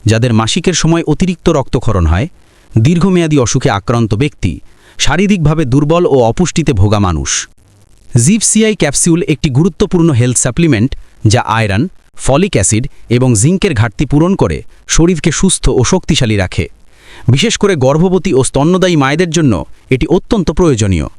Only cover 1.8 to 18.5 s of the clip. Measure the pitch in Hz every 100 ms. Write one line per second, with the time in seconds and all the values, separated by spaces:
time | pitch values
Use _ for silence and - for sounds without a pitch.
1.8 | - 98 80 87 156 - _ _ _ 117
2.8 | 113 175 196 180 160 151 113 131 110 98
3.8 | - 117 110 107 147 - 95 73 - -
4.8 | - - - 156 202 202 151 156 135 135
5.8 | 147 170 175 135 113 - 175 - 156 110
6.8 | 101 104 95 80 67 - - _ _ _
7.8 | _ - - 120 120 220 - 220 220 214
8.8 | 151 - 175 165 - 156 151 127 185 -
9.8 | 214 180 165 123 123 120 127 - 165 113
10.8 | 123 - - - 107 120 - 113 110 98
11.8 | 185 - _ - - 139 196 131 - 107
12.8 | 131 - - 120 127 110 131 185 202 117
13.8 | 101 - 139 143 175 196 113 71 - -
14.8 | - - 170 170 170 - 190 - - 127
15.8 | 117 87 - 156 117 107 90 - 78 -
16.8 | - - - - - 135 226 - 202 170
17.8 | 131 151 185 180 190 131 131